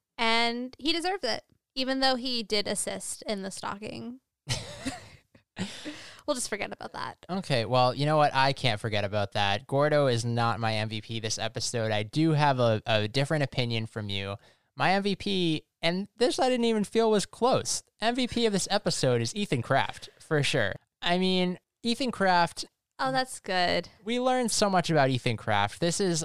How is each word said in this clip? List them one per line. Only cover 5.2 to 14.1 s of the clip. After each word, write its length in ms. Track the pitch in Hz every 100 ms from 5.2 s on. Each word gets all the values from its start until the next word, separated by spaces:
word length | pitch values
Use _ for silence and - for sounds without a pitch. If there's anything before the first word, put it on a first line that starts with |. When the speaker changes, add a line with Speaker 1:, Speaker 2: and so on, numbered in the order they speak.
| _ _ _ - 190 - 302 302 - - -
Speaker 1:
We'll 80 |
just 160 | 254 -
forget 200 | 202 202
about 220 | - -
that. 240 | - - - -
Speaker 2:
Okay, 340 | 185 - 127
well, 300 | 113 127 127
you 100 | 123
know 140 | 147 156
what? 160 | 147
I 180 | 135 139
can't 260 | 131 127 104
forget 240 | 117 104
about 300 | 101 104 101
that. 340 | 110 101 101 131
Gordo 420 | 135 147 151 139
is 180 | 117 120
not 340 | 117 117 117
my 140 | 113
M 160 | 110 110
V 100 | 110
P 200 | - 113
this 180 | 110 -
episode. 520 | 113 113 - 120 110
I 120 | 107
do 300 | 110 151 160
have 280 | 151 147 127
a, 220 | 117 107
a 240 | - 110 104
different 360 | 127 139 156
opinion 420 | 139 - 120 113 113
from 240 | 110 104